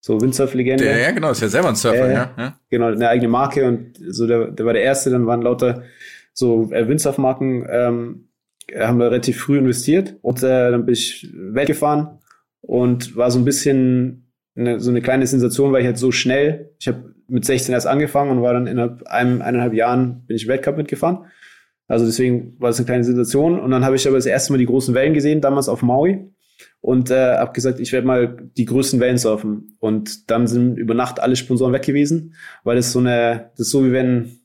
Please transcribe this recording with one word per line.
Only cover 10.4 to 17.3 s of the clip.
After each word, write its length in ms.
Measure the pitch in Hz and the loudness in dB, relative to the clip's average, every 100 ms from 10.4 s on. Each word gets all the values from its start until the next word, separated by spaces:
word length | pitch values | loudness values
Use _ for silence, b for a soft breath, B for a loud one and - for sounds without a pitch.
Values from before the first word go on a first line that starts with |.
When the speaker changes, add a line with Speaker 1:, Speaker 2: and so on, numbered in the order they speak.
Speaker 1:
äh, 280 | 131 127 123 | 0 2 2
dann 160 | 123 120 | 0 0
bin 80 | |
ich 360 | 117 - - - | -2 -2 -10 -18
weggefahren 840 | - 95 110 143 151 147 147 151 - b b b _ | -16 -8 -4 -2 0 0 0 -2 -10 b b b _
und 520 | - 123 123 120 120 | -4 0 2 0 -4
war 160 | 110 123 | -2 0
so 80 | 123 | 2
ein 60 | |
bisschen 880 | 127 139 147 135 127 127 127 127 _ _ _ - | 2 0 0 2 2 2 0 -6 _ _ _ -4
eine, 240 | 120 117 | -2 -2
so 100 | 120 | 0
eine 120 | 120 | 0
kleine 240 | 120 131 127 | 2 0 2
Sensation, 460 | 131 123 - 139 | 2 0 2 2
weil 100 | 135 | 2
ich 40 | 123 | 0
halt 120 | 120 | 0
so 120 | 127 | 0
schnell, 600 | 120 127 131 143 156 - _ | 0 0 2 2 -2 -10 _
ich 100 | - | -6
hab 80 | - - _ | -6 -8 _
mit 160 | _ | _